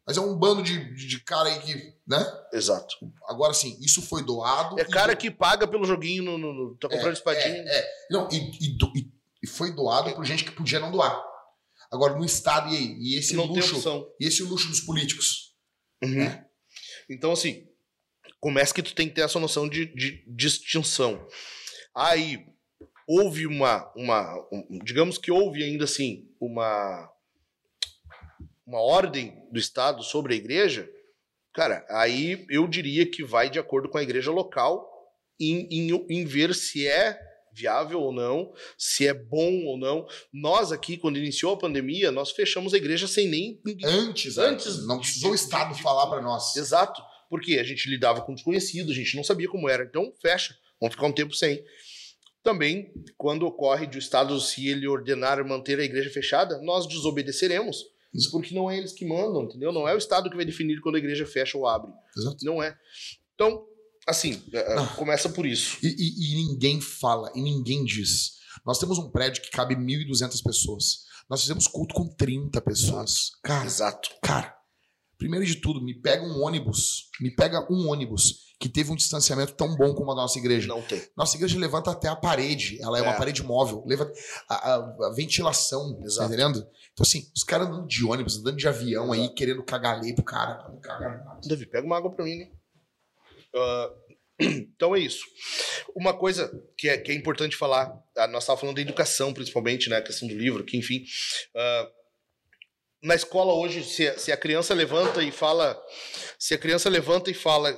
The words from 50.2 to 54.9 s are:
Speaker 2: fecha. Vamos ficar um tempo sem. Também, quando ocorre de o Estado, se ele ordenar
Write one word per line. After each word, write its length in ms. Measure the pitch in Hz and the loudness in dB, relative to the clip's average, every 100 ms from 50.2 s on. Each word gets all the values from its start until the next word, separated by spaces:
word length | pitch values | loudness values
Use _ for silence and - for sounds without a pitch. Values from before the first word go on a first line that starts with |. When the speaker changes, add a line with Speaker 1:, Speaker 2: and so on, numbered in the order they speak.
Speaker 2:
fecha. 340 | 165 180 - - _ - | 2 2 0 -8 _ -4
Vamos 160 | 117 - | -4 0
ficar 120 | 147 | 0
um 40 | |
tempo 220 | 143 151 - | 2 -2 0
sem. 260 | 160 143 - - - - - - _ _ | 0 0 -6 -20 -20 -20 -20 -20 _ _
Também, 480 | 226 196 147 185 196 - - - | 0 2 2 0 -8 -16 -18 -4
quando 280 | 147 156 170 | -2 0 -2
ocorre 400 | - 139 139 151 | 0 2 2 -2
de 120 | 131 | -8
o 20 | |
Estado, 400 | - 131 139 139 | 0 2 2 0
se 280 | 127 - 139 | -2 -2 -2
ele 200 | 139 | -2
ordenar 560 | 139 | 0